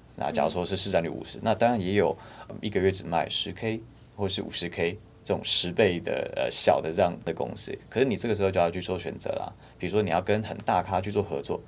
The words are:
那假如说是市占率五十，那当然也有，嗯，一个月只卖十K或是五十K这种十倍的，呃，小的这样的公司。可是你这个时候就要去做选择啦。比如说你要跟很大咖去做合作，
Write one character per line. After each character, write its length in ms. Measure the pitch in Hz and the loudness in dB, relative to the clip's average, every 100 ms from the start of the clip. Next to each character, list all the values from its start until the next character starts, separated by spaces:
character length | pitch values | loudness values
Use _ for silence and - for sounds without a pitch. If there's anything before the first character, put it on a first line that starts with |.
| - - | -20 -6
那 140 | 69 | -2
假 140 | 76 | 0
如 60 | 78 | 0
说 160 | 87 87 | 0 -2
是 100 | 95 | -2
市 140 | 101 | 0
占 120 | 90 | 0
率 60 | 82 | 0
五 160 | - | -4
十， 140 | - - | -10 -4
那 140 | 110 | -2
当 160 | 107 117 | 2 4
然 100 | 117 | 2
也 140 | 90 | 2
有， 200 | 101 78 - - - - | 4 4 0 -8 -18 -14
嗯， 60 | 107 | -8
一 80 | 107 | -4
个 100 | 98 | 2
月 120 | 95 | 2
只 140 | 92 | 2
卖 220 | 78 82 - | -2 -2 0
十 220 | - 90 | -4 -6
K 280 | 92 113 110 - - - | -4 -4 -4 -8 -20 -18
或 140 | - 98 | -4 -2
是 140 | 90 | -2
五 80 | 82 | -6
十 180 | - 87 | -6 -4
K 300 | - 85 101 - - | 0 -2 -2 -12 -12
这 80 | - | -4
种 80 | 92 | -2
十 300 | - - 87 | 0 0 0
倍 260 | 87 101 87 | 4 4 4
的， 320 | - 67 - - | -2 -4 -2 -2
呃， 140 | 62 | 0
小 300 | - - 71 | 2 4 4
的 100 | 80 | 2
这 80 | 85 | 2
样 160 | 87 - | 2 2
的 80 | - | -6
公 240 | - - - | -4 -4 -4
司。 200 | - - - | -8 -10 -4
可 120 | 113 | 0
是 40 | |
你 120 | 135 101 | 2 2
这 120 | 120 | 0
个 60 | |
时 80 | 101 | 2
候 80 | 95 | 2
就 100 | 92 | 4
要 100 | 87 | 2
去 120 | 90 | 0
做 160 | 90 90 | -4 -4
选 180 | - - | -4 -6
择 140 | - | -4
啦。 200 | - - - - - | -4 -6 -12 -20 -8
比 80 | 87 | 0
如 60 | |
说 100 | 104 | 0
你 80 | 95 | 2
要 100 | 85 | 2
跟 220 | 101 104 | 4 2
很 140 | 107 - | 0 -4
大 240 | - 92 | 2 2
咖 180 | 92 92 | 2 0
去 100 | 101 | 2
做 120 | 104 | 0
合 180 | 95 71 | 0 -4
作， 180 | - - | -4 -6